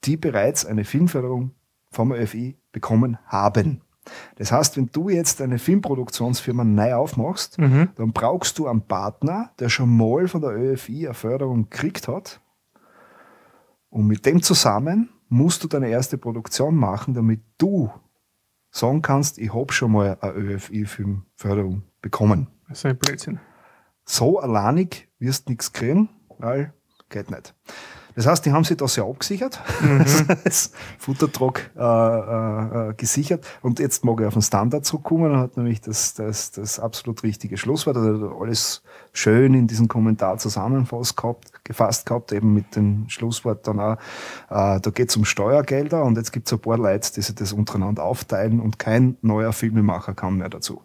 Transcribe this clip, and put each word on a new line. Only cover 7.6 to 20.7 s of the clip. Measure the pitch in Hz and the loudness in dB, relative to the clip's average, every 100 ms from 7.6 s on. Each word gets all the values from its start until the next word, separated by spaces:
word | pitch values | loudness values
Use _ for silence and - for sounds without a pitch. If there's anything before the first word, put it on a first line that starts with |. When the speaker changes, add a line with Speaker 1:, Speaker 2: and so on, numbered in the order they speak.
| 147 131 175 - | 4 6 4 0
Speaker 1:
dann | 113 | -2
brauchst | 113 117 175 - - | 0 0 0 -4 -4
du | 151 | -2
einen | 117 104 | -2 -2
Partner, | 95 101 - 143 180 135 _ | -4 -4 -4 -4 -4 -6 _
der | 120 | -4
schon | - 123 117 | 0 4 4
mal | 110 135 180 | 4 2 0
von | 175 | -2
der | 151 | -4
Ö | 107 131 | -2 -2
F | 131 - | -2 -6
I | 127 160 | -10 -8
eine | |
Förderung | 113 110 131 139 120 107 | -6 -4 -2 0 0 -2
gekriegt | - 151 - - | -2 -6 -6 -8
hat. | 147 - - _ _ _ _ _ _ - _ - _ _ _ _ _ _ | -8 -10 -20 _ _ _ _ _ _ -20 _ -20 _ _ _ _ _ _
Und | 113 107 | 0 2
mit | 107 - | 4 4
dem | 170 | 4
zusammen | - 185 - 104 139 196 233 _ _ | 4 4 4 2 0 0 0 _ _
musst | 123 156 170 | 4 4 2
du | 165 | -2
deine | 147 127 | -2 0
erste | 117 131 135 | 0 -2 -4
Produktion | 120 113 110 - 143 160 | -6 -8 -8 -2 2 2
machen, | 107 98 - | 2 0 -4
damit | 123 113 110 _ _ | 0 2 2 _ _
du | 175 196 117 - _ _ _ _ _ _ _ | 0 2 -2 -6 _ _ _ _ _ _ _
sagen | - 117 143 | -4 0 0
kannst, | 156 139 135 - | 2 0 0 -4
ich | 110 | -6
hab | 113 139 | -4 -4
schon | - 123 | -2 2
mal | 107 101 95 | 4 2 -2
eine | 101 | -6
Ö | 95 101 | -6 -6
F | 98 - | -6 -6